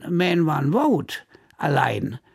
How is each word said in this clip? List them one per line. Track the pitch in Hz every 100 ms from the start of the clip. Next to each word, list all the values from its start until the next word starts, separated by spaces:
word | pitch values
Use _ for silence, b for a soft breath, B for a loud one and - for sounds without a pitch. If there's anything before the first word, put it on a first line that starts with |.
| -
man, | 170 180 170 160
one | 147 139
vote | 202 302 208 - - b b b -
allein, | 151 139 123 107 - 117 -